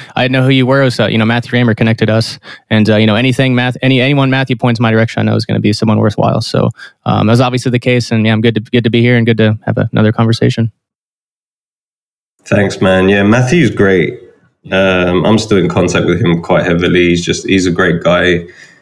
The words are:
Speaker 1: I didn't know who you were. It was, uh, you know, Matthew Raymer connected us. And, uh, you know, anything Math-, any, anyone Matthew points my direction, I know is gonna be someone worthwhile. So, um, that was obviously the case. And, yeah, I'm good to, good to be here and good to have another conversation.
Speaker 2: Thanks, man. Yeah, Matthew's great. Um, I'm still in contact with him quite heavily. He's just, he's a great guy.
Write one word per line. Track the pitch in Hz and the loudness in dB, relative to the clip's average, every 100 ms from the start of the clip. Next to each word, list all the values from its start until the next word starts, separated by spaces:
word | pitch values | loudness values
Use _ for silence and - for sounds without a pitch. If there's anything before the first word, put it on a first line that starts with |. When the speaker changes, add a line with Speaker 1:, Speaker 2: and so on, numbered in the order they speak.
| - | -8
Speaker 1:
I | - | -4
didn't | 127 | -2
know | 131 | 0
who | 127 | 2
you | 135 | 2
were. | 123 139 | 2 2
It | |
was, | 131 120 | 0 0
uh, | 107 | -2
you | 110 | 0
know, | |
Matthew | 110 120 - | 0 0 -2
Raymer | 120 120 | 0 0
connected | 107 113 107 104 | 0 0 0 0
us. | 110 110 - - - _ | 0 -2 -8 -20 -20 _
And, | 110 107 | 0 2
uh, | 107 | 2
you | 110 | 2
know, | 104 | 2
anything | 131 120 131 123 | 0 0 0 0
Math-, | 127 120 | -2 -2
any, | 131 131 | 0 0
anyone | 131 143 135 | 2 0 0
Matthew | 131 131 | 0 -2
points | 123 127 113 | -2 -2 0
my | 117 | 0
direction, | 110 113 - | 2 0 -2
I | |
know | 107 | -2
is | 110 | -2
gonna | 110 110 | -2 -2
be | 104 | -2
someone | 107 110 107 | 0 0 2
worthwhile. | 110 104 104 - | 0 0 -2 -2
So, | 110 - 117 - - _ | -4 -2 -2 -4 -18 _
um, | - 104 101 | -4 -2 2
that | |
was | 117 | 2
obviously | 123 123 127 | 2 -2 -2
the | 120 | -2
case. | 127 123 117 | 0 -2 0
And, | 113 | 0
yeah, | 110 | 0
I'm | 110 | 2
good | 117 | 0
to, | 107 | -2
good | 110 123 | -2 -2
to | 113 | 0
be | 117 | 0
here | 120 120 | 2 2
and | 113 | 2
good | 110 | 2
to | 110 107 - | 2 0 -4
have | 113 110 | -4 -2
another | 110 107 | 0 0
conversation. | 107 113 113 120 123 113 - _ _ _ _ _ _ _ _ _ _ _ _ _ _ _ _ | 0 0 0 0 0 -4 -6 _ _ _ _ _ _ _ _ _ _ _ _ _ _ _ _
Speaker 2:
Thanks, | - 101 98 - | -4 -2 -2 -2
man. | 95 92 95 | 0 2 2
Yeah, | 101 | 2
Matthew's | 101 120 127 180 120 | 2 2 2 2 0
great. | 90 98 92 80 - - _ _ _ - | 2 2 2 0 -6 -18 _ _ _ -6
Um, | 92 95 92 90 90 82 | 0 0 0 0 0 0
I'm | 110 | 0
still | - 98 | 0 0
in | 85 | 0
contact | 98 90 90 82 | 0 0 0 0
with | 87 | 0
him | 85 82 | 0 -2
quite | - 85 | 0 0
heavily. | 87 85 87 90 87 | 0 0 0 2 2
He's | 87 | 0
just, | 85 82 - | -2 -6 -2
he's | 95 92 | 0 0
a | |
great | 87 92 82 | 0 0 0
guy. | 95 90 90 87 - - - - | 0 0 0 -2 -6 -18 -20 -20